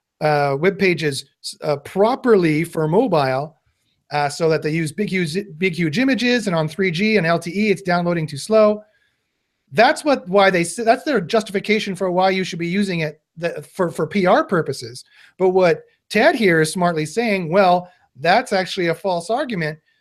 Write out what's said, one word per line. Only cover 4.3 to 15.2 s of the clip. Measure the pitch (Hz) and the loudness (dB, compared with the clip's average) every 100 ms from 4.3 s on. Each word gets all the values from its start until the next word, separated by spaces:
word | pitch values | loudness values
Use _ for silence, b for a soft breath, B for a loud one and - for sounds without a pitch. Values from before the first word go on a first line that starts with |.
| - 165 | 0 0
that | 156 | 0
they | 156 | 0
use | 160 156 | -2 -4
big, | - 202 | -4 -4
huge, | 185 170 175 202 156 | -2 -2 -4 -8 -4
big, | 190 | -4
huge | 160 165 156 | -2 -2 0
images, | 269 240 247 247 208 | 0 0 0 0 0
and | 165 | -2
on | 156 | -2
three | - 190 | -2 -4
G | 160 214 214 | -2 0 0
and | 165 | 2
L | 170 | -2
T | 175 | -2
E, | 185 214 | -4 -2
it's | 190 | -2
downloading | 180 175 175 170 156 | -2 -2 0 -2 -4
too | 139 | -8
slow. | - 220 214 214 b b b b _ _ _ _ _ | 0 4 4 2 b b b b _ _ _ _ _
That's | 139 247 311 | 2 4 4
what, | 294 269 180 | 0 -2 2
why | 202 190 | 4 4
they | 180 | 4
s-, | 170 - | -2 -2
that's | 226 254 | 0 0
their | 311 247 | 0 -2
justification | 170 220 214 196 202 214 208 | 0 -2 -2 -6 -2 -2 -2
for | 180 190 | -4 -2
why | 180 190 | 2 2
you | 190 | 0
should | 180 175 | -4 -6
be | 170 | -4
using | 190 196 170 | -2 -2 -2
it, | 156 156 _ 160 | -4 -8 _ -8
the, | 165 156 | -8 -8
for, | 151 - 170 | -12 -4 -2
for | - 156 | -2 -2
P | 202 180 | 0 2
R | 247 | 2
purposes. | 320 180 147 139 113 123 b b | 2 -2 -2 -8 -12 -18 b b